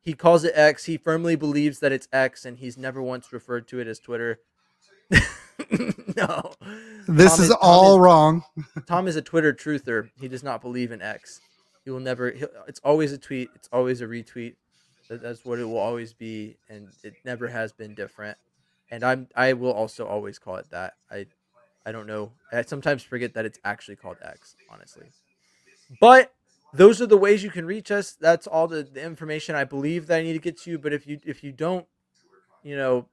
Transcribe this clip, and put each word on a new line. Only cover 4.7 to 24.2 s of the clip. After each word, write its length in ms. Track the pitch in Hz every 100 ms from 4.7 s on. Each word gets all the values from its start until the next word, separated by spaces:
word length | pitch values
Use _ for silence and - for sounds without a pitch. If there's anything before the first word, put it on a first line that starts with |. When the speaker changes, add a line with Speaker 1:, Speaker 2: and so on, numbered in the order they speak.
| _ _ _ _
Speaker 1:
<laughs> 100 | 175 - - - _ - 202 - - - 196
No. 380 | 196 165 170 - - 214 226 220 -
Speaker 2:
This 260 | 156 185
Speaker 1:
Tom 80 | 165
Speaker 2:
is 0 |
Speaker 1:
is, 80 | 180
Tom 80 | 226
Speaker 2:
all 360 | 190 175 190 196
Speaker 1:
is, 40 |
Speaker 2:
wrong. 420 | 180 165 151 165 - -
<laughs> 220 | 147 - -
Speaker 1:
Tom 200 | 170 185
is 100 | 156
a 60 |
Twitter 300 | 151 165 156
truther. 560 | 135 - 147 131 117 113 _
He 100 | 131
does 140 | 127
not 200 | 139 117
believe 300 | 123 123 120
in 100 | 113
X. 400 | 95 104 - - _ _ _ _
He 60 | -
will 100 | 127
never, 300 | 131 127 123
he'll, 180 | 120 104 113 95
it's 140 | 143
always 320 | 135 151 151
a 60 | 139
tweet. 320 | - 131 127
It's 140 | _ -
always 300 | 123 127 123
a 60 | 120
retweet. 480 | 117 113 - 117 - _ _ _ _ _
That, 100 | 117
that's 240 | 117 117
what 140 | 127 120
it 60 |
will 120 | 117 117
always 380 | 104 120 117
be, 420 | 113 113 110 107 110 _
and 180 | 107 101 _
it 120 | 107 _
never 240 | 127 120 120
has 240 | 120 113
been 220 | _ 107
different. 440 | 104 98 _ 104 - _ _ _ _ _
And 140 | 117
I'm, 240 | 123 131 127 -
I 160 | 127
will 200 | 131 127
also 340 | 107 110 - 110
always 320 | 104 104 101
call 180 | - 92
it 140 | -
that. 240 | 87 92 - _
I, 160 | 101 95 _ _ _ _ _
I 80 | -
don't 140 | 113 107
know. 260 | 107 104 _ _
I 120 | 117
sometimes 400 | 120 139 147 143
forget 320 | - 123 120
that 100 | 113
it's 140 | 110 -
actually 340 | 101 104 - 101
called 200 | 98 87